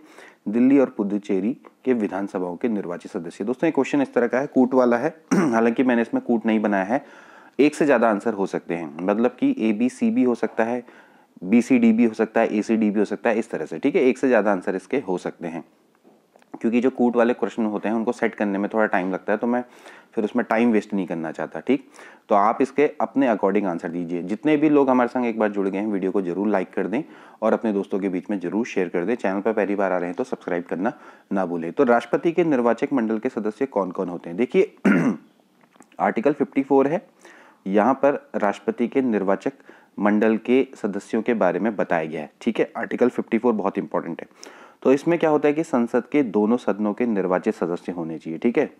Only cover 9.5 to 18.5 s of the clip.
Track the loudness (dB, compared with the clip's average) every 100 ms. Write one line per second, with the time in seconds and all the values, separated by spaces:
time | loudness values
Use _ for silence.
9.5 | 0 0 2 0 0 0 2 2 2 -2
10.5 | -2 -2 -2 -8 -20 -20 _ _ -12 2
11.5 | 2 4 4 6 6 4 2 -2 2 2
12.5 | 0 0 2 2 2 0 0 -2 -2 -2
13.5 | -6 -8 -2 0 2 2 2 2 2 2
14.5 | 0 -2 -6 -4 -6 -4 -4 -6 -8 -10
15.5 | -10 -14 _ _ _ _ _ _ _ _
16.5 | -6 -2 0 0 0 0 2 0 0 -4
17.5 | -4 -4 -4 -4 -4 -4 -2 -4 -2 -4